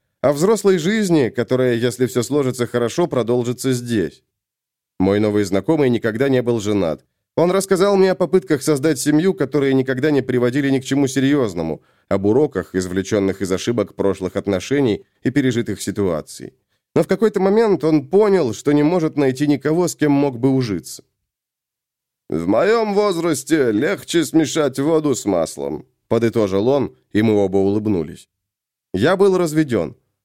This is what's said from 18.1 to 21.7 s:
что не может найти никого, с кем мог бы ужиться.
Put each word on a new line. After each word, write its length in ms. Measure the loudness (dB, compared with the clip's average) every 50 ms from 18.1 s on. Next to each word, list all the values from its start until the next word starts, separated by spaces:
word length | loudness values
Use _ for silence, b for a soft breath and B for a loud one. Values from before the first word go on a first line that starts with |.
| 2 4 4 4 4 2 2 0 -4
что 200 | -2 0 2 2
не 100 | 2 2
может 340 | 2 2 0 0 -2 0
найти 300 | 0 0 0 0 0 0
никого, 400 | 0 0 0 0 0 0 0 0
с 80 | -2 -2
кем 160 | 0 0 2
мог 300 | 2 2 2 0 -2 0
бы 100 | 0 0
ужиться. 540 | 2 0 0 -2 -4 -6 -6 -10 -16 -18 -20 _ _ _ _ _ _ _ _ _ _ _ _ _